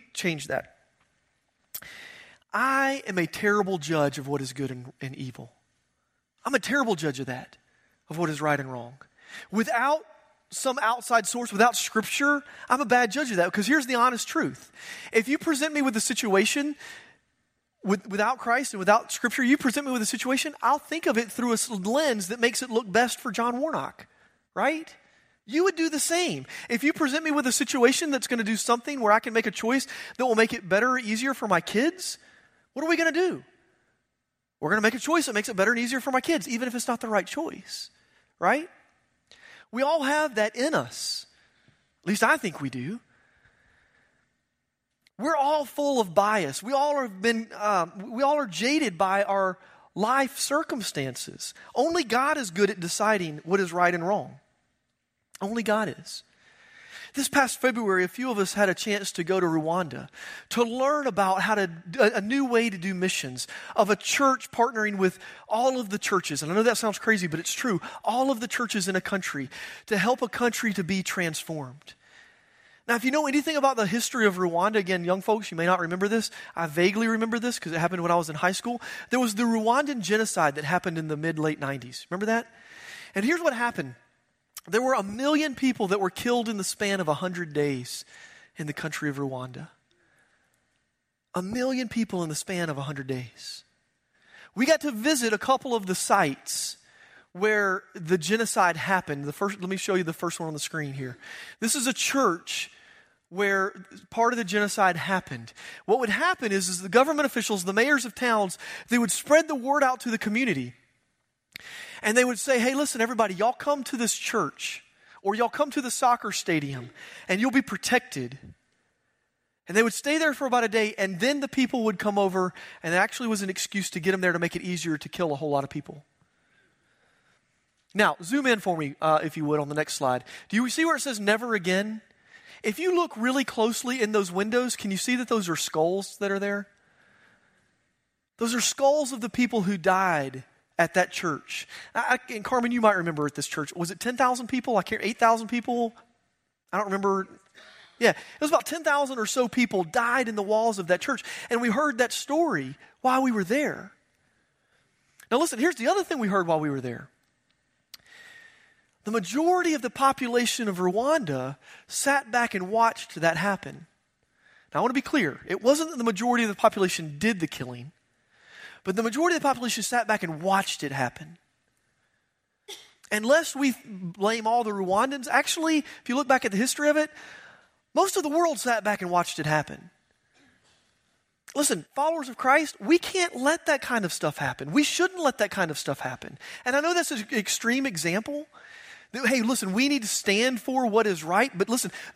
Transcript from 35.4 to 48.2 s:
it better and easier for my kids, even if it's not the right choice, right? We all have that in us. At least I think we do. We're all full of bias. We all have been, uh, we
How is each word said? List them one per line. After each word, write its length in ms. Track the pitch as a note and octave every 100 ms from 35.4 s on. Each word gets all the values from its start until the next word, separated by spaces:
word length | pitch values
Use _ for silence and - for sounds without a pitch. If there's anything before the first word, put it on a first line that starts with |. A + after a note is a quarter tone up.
| G#3+
it 60 | G3
better 160 | G3+
and 80 | A#3
easier 200 | A#3 C4
for 120 | C#4
my 100 | B3+
kids, 260 | B3+ D#4+ A#3
even 200 | A#3 B3+
if 80 | A#3+
it's 120 | -
not 140 | A#3
the 80 | A3+
right 160 | G#3 F#3
choice, 640 | - D#4+ - - - - _ _ _ _ -
right? 300 | F3 C4+ E4 _ _ _ _ _ _ _ - - _
We 100 | A3+
all 220 | C#4 D#4+
have 320 | C4+ D4+ D#4 A3
that 200 | G#3+ -
in 200 | C#4 C4+
us. 500 | A#2 - - - - _ _ _ _ _ _ _
At 40 | -
least 140 | G3+
I 140 | A#3 D4+
think 240 | G3+ D3
we 80 | C#3
do. 300 | B2+ C3 A#3 - _ _ _ _ _ _ _ _ _ _ _ _ _ _ _ _ _ _ _ _ -
We're 180 | C4 D#4
all 300 | C#4 D4+ C#4
full 340 | - C#4+ C4
of 140 | G3
bias. 480 | E3 G3+ G#3+ D3+ C#3
We 120 | G3+
all 280 | C#4 D4 C#4+
have 220 | B3 F#3
been, 240 | A3 A3+ A3+ -
uh, 320 | G#3 G3 E3 G3+ G3+
we 140 | A#3